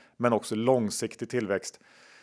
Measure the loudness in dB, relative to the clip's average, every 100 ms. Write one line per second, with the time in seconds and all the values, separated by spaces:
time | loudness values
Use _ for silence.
0 | -8 -2 2 2 0 0 2 4 2 -2
1 | -6 -6 -6 -2 0 -2 -4 -16 _ -20
2 | -20 -20